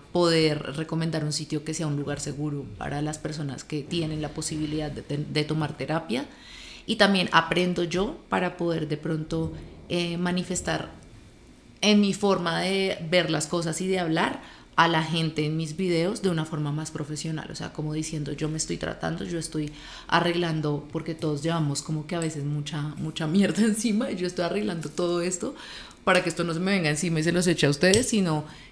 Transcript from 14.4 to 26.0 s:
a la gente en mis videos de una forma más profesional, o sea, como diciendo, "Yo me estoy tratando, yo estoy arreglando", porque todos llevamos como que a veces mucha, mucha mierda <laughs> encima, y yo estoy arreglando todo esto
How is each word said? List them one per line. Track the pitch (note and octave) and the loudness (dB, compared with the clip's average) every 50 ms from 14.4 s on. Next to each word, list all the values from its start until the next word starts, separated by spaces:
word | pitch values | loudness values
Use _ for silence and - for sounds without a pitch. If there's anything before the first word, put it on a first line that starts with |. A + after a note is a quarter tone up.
| - - - - - - - | -10 -16 -20 -20 -20 0 4
a | - E3 | 4 6
la | E3+ E3+ D#3+ D#3+ | 6 6 2 2
gente | D#3 E3+ E3 D#3+ D#3 D3+ D#3 D#3 | 2 0 0 0 0 0 -2 -2
en | D3+ D#3 | 0 -2
mis | D#3+ E3 D3 D3+ | -2 -4 -4 -4
videos | F#3+ F#3+ F3+ E3+ E3 E3 F#3 A3+ - | -2 0 2 2 2 2 0 0 0
de | G3 F#3+ | 0 0
una | E3+ D#3+ D#3 | 0 0 -2
forma | - - D3+ D3+ D3 | -2 -2 -2 -2 -2
más | C#3+ D#3 D#3 - | -2 -4 -6 -6
profesional, | - - D3 C#3 D#3 D3 - D#3+ D#3+ D#3 - - | -8 -8 -8 -6 -6 -6 -6 -6 -6 -6 -8 -10
o | - | -10
sea, | - - - - | -10 -10 -8 -6
como | - D3+ D3+ D3+ | -6 -4 -4 -2
diciendo, | D#3 D#3 - - D3+ D3 C#3+ | -4 -4 -4 -4 -6 -6 -6
"Yo | D3+ D3 D#3 | -4 -4 -4
me | D3+ D#3 | -4 -2
estoy | D#3 - - - | -4 -4 -4 -4
tratando, | - - - - - - D#3+ E3 E3 - | -4 -4 -6 -6 -4 -4 -4 -4 -4 -6
yo | F3+ E3+ | -6 -4
estoy | E3 D#3+ - - D#3 D3+ D3 - - - - - - - | -6 -6 -4 -4 -4 -4 -6 -8 -12 -16 -16 -16 -16 -2
arreglando", | - - E3+ E3+ F3 E3+ F3 F3 E3 D#3+ D#3 D3+ D3+ D3 C#3+ D3 - | 2 2 4 4 2 2 2 0 0 0 0 0 0 -2 -2 -4 -6
porque | - E3 D#3 - D#3+ | -6 -6 -6 -6 -6
todos | - E3+ D#3 D3 C#3+ C#3+ | -4 -2 -2 -2 0 0
llevamos | E3 E3+ E3 D#3 C#3+ C#3+ - | 0 0 2 2 0 0 -2
como | - - D#3 D3+ D3+ | -4 -4 -4 -4 -4
que | D3+ F3+ | -4 -4
a | E3+ | -2
veces | E3 D#3+ D#3 D3 C#3 | -2 -2 -4 -4 -4
mucha, | D3 D3 D3 D3 D3 E3+ D3 D3 D3+ D3 | -2 -2 -2 -4 -4 -4 -4 -4 -6 -6
mucha | - D3+ D#3+ D#3 - E3 | -6 -6 -6 -4 -4 -2
mierda | D3+ E3 G3+ G3 F3+ D#3 G3+ | 2 4 6 6 6 4 4
<laughs> | A3 | 4
encima, | A3+ G#3 G#3+ - A#3+ G3+ G#3+ B3+ C#4 | 4 4 2 2 2 2 2 0 0
y | A3 | -2
yo | F3+ F3+ | -2 -4
estoy | F3+ F3+ - F3 | -2 -2 -2 -2
arreglando | E3+ F3+ G#3 G#3 G#3 F3 E3 D3+ D#3 | 0 0 -2 -2 -2 -4 -4 -6 -4
todo | - - F3+ F3 F3 F3 | -2 -2 0 0 0 0
esto | E3+ F#3 F#3+ - - C4 D4+ - - - - - - - - - | 0 -2 -2 -2 -4 -6 -6 -8 -12 -16 -16 -16 -16 -18 -20 -2